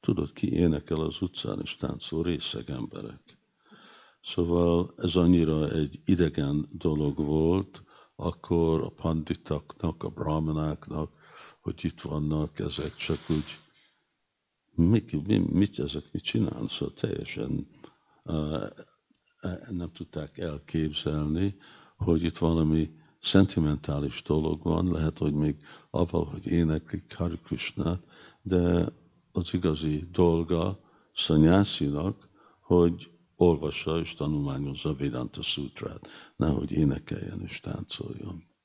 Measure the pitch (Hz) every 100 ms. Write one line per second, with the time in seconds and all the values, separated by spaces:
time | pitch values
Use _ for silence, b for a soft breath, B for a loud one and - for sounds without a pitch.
0 | - - 78 - - 80 87 73 - 80
1 | 78 - 90 - - 50 - - - -
2 | - 78 85 82 - - - 67 57 -
3 | 55 - _ - _ _ B B B B
4 | B B - - 85 87 85 85 90 -
5 | 90 92 85 90 80 78 76 78 73 -
6 | - 92 82 73 71 73 73 - 85 76
7 | 76 71 73 78 80 92 101 - - b
8 | b _ 76 - - 85 82 80 - -
9 | 82 80 76 - - 76 - - 85 76
10 | - 78 78 78 78 78 78 73 - 80
11 | 78 _ B B B B - - 82 -
12 | - 76 76 78 76 - 76 71 76 -
13 | - 80 - 78 73 - _ b b b
14 | b _ _ _ _ _ _ - 85 110
15 | - 76 85 107 85 85 101 - - 76
16 | - - - 110 110 - - - - -
17 | 110 - - - - - - B B B
18 | B B - 80 76 76 50 - - _
19 | _ _ _ _ 90 87 - 92 85 -
20 | 80 - 73 - 87 73 - 82 78 76
21 | - 76 76 78 98 95 B B B B
22 | - 82 82 - 82 82 78 80 78 -
23 | b b - 98 98 - 78 73 - 71
24 | 71 - - 76 78 80 82 82 90 82
25 | 78 - 78 73 76 73 B B B -
26 | 85 82 78 76 - 85 82 78 - -
27 | - - 85 80 - - - - 82 90
28 | - B B B - 92 87 87 80 -
29 | _ _ _ - 85 90 90 76 80 76
30 | 87 90 87 82 85 87 90 101 b b
31 | b - - 78 78 92 101 - 71 73
32 | 85 113 - b b b _ 90 87 85
33 | - _ _ _ 87 78 76 69 - 82
34 | 80 - 73 76 71 67 71 69 80 71
35 | 71 62 62 - 73 - 71 - - -
36 | - B B _ 78 71 - - 76 67
37 | - - - - - - - - - -
38 | - - - 87 - _